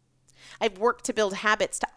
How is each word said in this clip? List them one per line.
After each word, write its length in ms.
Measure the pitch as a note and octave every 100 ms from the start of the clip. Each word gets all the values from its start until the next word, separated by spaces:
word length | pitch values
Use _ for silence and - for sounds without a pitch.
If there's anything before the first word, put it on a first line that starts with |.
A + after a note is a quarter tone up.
| _ _ _ _ - -
I've 180 | A3+ F#3
worked 260 | A#3 - -
to 80 |
build 200 | A3+ G#3
habits 460 | F#3+ G#3+ G#3+ F#3+ -
to 80 | -